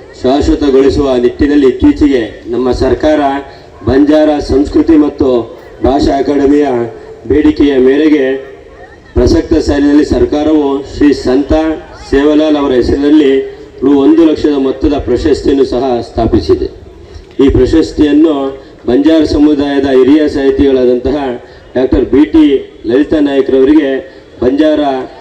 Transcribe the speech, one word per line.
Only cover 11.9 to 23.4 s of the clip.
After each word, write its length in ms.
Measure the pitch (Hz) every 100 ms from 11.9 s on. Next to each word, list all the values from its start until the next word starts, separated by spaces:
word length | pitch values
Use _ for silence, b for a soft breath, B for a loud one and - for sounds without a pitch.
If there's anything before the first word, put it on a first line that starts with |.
| - -
ಸೇವಾಲಾಲ್ 480 | 135 147 151 156 147
ಅವರ 140 | 143
ಹೆಸರಿನಲ್ಲಿ 680 | 127 135 139 147 151 135 135 - B B -
ರು 160 | 135 139
ಒಂದು 260 | 143 160 160
ಲಕ್ಷದ 280 | - 156 139
ಮೊತ್ತದ 360 | 131 127 151
ಪ್ರಶಸ್ತಿಯನ್ನು 720 | 139 123 123 156 131 - 139 117
ಸಹ 360 | 123 131 120
ಸ್ಥಾಪಿಸಿದೆ. 840 | 113 - 113 113 - - - - - - B B B B 135
ಈ 40 |
ಪ್ರಶಸ್ತಿಯನ್ನು 1120 | 123 123 160 151 - 151 147 160 139 135 - B B -
ಬಂಜಾರ 360 | 135 151 160
ಸಮುದಾಯದ 640 | 147 151 151 143 143 139 135
ಹಿರಿಯ 440 | 127 127 151 151
ಸಾಹಿತಿಗಳಾದಂತಹ 840 | 143 135 135 139 127 123 123 135 143 131 120 - B B 139
ಡಾಕ್ಟರ್ 300 | 135 143 113
ಬಿ 200 | 131 156
ಟಿ 480 | 160 151 135 - - 110
ಲಲಿತಾ 340 | 131 147 160
ನಾಯಕ್ರವರಿಗೆ 680 | 143 139